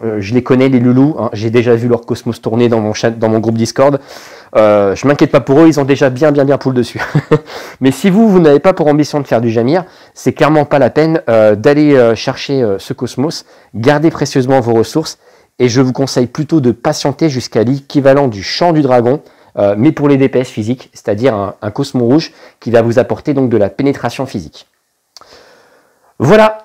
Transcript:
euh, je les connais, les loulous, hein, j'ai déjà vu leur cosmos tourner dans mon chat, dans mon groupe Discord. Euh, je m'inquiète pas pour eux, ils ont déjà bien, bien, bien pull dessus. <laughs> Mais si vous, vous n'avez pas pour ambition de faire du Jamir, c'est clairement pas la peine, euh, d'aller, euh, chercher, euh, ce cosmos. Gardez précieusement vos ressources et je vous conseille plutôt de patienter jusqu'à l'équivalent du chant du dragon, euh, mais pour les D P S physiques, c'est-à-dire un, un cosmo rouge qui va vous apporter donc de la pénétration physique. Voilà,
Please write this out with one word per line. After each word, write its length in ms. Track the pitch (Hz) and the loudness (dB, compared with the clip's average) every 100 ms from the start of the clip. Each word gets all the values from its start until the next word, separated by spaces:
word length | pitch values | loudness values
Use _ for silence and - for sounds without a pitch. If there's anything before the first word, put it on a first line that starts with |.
euh, 140 | 113 107 | -6 -6
je 160 | 98 123 | -4 -2
les 80 | |
connais, 260 | 123 127 131 | 0 2 2
les 100 | 131 | 2
loulous, 360 | 123 127 139 156 | 2 2 2 0
hein, 120 | 110 | -6
j'ai 160 | 104 110 | -6 -2
déjà 240 | 117 117 | 0 2
vu 140 | 117 120 | 0 0
leur 180 | 117 - | -2 -4
cosmos 340 | 117 - 113 | -8 -6 -8
tourner 280 | - 113 120 | -4 0 0
dans 100 | 117 | 0
mon 140 | 107 | -2
chat, 160 | 104 117 | -2 -4
dans 200 | 117 113 | -2 0
mon 100 | 110 | 0
groupe 160 | 110 113 | 0 -2
Discord. 440 | 113 - 139 - - - - - - 113 | -2 0 0 0 -6 -20 -20 -20 -4 2
Euh, 380 | 107 104 101 | 4 4 0
je 140 | 92 131 | 0 -2
m'inquiète 240 | 143 147 | 2 2
pas 80 | 147 | 2
pour 220 | 120 139 | 2 4
eux, 60 | 165 | 4
ils 120 | 147 | 4
ont 60 | 135 | 0
déjà 260 | 135 139 | 0 0
bien, 200 | 123 156 | 0 0
bien, 140 | 147 139 | 2 0
bien 140 | 131 | 0
pull 160 | 135 127 | 0 -2
dessus. 260 | 117 - - 151 - 151 - | -4 -6 -6 -4 0 -2 -2
<laughs> 340 | - - - | -16 -20 -4
Mais 100 | 131 | -2
si 220 | 131 202 | 0 0
vous, 180 | 185 226 | 2 4
vous 100 | 185 | 4
n'avez 200 | 156 143 | 4 4
pas 140 | 190 | 2
pour 140 | 185 151 | 0 0
ambition 320 | 147 147 151 | 0 0 -4
de 60 | 135 | -2
faire 160 | 120 | -2
du 80 | 117 | 0
Jamir, 360 | 113 117 175 170 - - | 0 0 -2 -4 -14 -20
c'est 200 | - - | -8 -6
clairement 320 | - 147 156 143 | 0 2 2 2
pas 120 | 147 | 0
la 140 | 120 | 2
peine, 320 | 151 160 160 - | 2 0 0 0
euh, 280 | 113 107 104 | 4 4 4
d'aller, 400 | 143 143 151 135 | 2 2 4 4
euh, 180 | 117 | 4
chercher, 480 | 110 - 127 - 139 | 0 -4 -8 -6 -2
euh, 160 | 113 98 | -2 -4
ce 160 | - | -6
cosmos. 520 | 131 123 - 147 - - _ _ | -10 -8 -6 -6 -6 -16 _ _
Gardez 380 | 101 113 147 160 | -4 0 0 0
précieusement 480 | - 139 143 123 135 | -2 -4 -2 2 2
vos 140 | 117 | 2
ressources 440 | 113 110 156 156 - _ _ _ - | 0 0 -2 -6 -10 _ _ _ -2
et 120 | 123 | 0
je 120 | 117 | 2
vous 120 | 131 | 0
conseille 340 | 127 135 - 123 | 0 -4 -2 -4
plutôt 320 | - 147 165 | -4 -2 0
de 120 | 123 | 0
patienter 580 | 117 - 151 151 135 165 | -2 -4 -4 -4 -2 -2
jusqu'à 340 | 131 - 120 | -4 -4 -2
l'équivalent 640 | 110 139 - 147 135 135 139 | 0 -2 -4 0 2 2 0
du 160 | 104 | -4
chant 300 | 92 - 175 | -8 -2 0
du 100 | 156 | 0
dragon, 380 | 135 123 117 147 - _ _ - | 2 2 2 -2 -6 _ _ -2
euh, 160 | 101 104 | -2 2
mais 160 | 139 | 0
pour 160 | 147 143 | 0 0
les 100 | 139 | 2
D 120 | - | 2
P 100 | 120 | 0
S 100 | 131 | -4
physiques, 420 | - 107 127 - | -6 -6 -6 -10
c'est-à-dire 400 | - - 104 131 | -12 -6 -2 -2
un, 220 | 107 95 - | -2 -6 -8
un 80 | 107 | -10
cosmo 340 | 107 139 131 117 | -6 -6 -2 0
rouge 260 | 143 160 - - _ | 0 -2 -10 -20 _
qui 100 | - | -2
va 140 | 113 | 0
vous 160 | 117 117 | 2 0
apporter 340 | 117 110 - | -2 -4 -4
donc 160 | 143 127 | -2 0
de 80 | 110 | 0
la 120 | 98 | -2
pénétration 580 | - 135 135 123 - 131 | -2 -4 -4 -6 -8 -8
physique. 400 | 110 78 - _ _ _ _ _ _ - - _ _ _ _ _ _ _ - | -10 -12 -18 _ _ _ _ _ _ -20 -20 _ _ _ _ _ _ _ -4
Voilà, 380 | 120 214 214 214 | 2 4 4 0